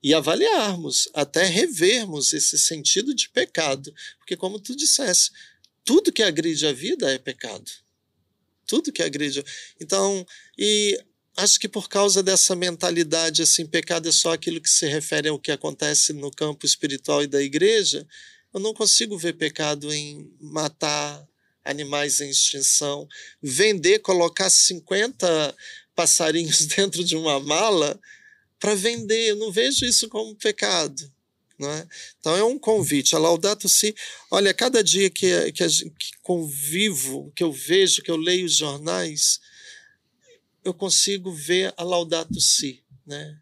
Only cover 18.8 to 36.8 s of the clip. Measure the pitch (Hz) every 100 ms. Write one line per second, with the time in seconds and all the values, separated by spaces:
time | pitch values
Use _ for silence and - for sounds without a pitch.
18.8 | 214 - 226 202 170 165 156 - 151 147
19.8 | 147 151 147 147 151 _ 147 156 151 -
20.8 | 156 147 147 147 147 _ _ _ - 143
21.8 | 143 147 147 - 143 135 - 143 135 -
22.8 | 147 143 147 - - - 147 131 214 202
23.8 | 160 208 208 185 170 - 190 - - 180
24.8 | - 190 226 269 180 160 147 - - -
25.8 | _ - 165 - 160 160 160 147 156 -
26.8 | 196 165 175 160 160 139 143 156 220 190
27.8 | 147 - - - - _ _ _ 202 208
28.8 | 202 233 214 220 226 208 220 185 247 269
29.8 | 247 240 226 214 220 214 214 208 208 185
30.8 | 151 135 147 _ _ _ _ _ 143 151
31.8 | 170 - - - - 170 220 277 - 220
32.8 | 160 143 - 160 160 170 180 208 202 -
33.8 | 214 214 - - - 190 196 185 247 254
34.8 | 190 185 196 - 185 170 156 151 170 -
35.8 | 160 - - - - 180 156 139 143 165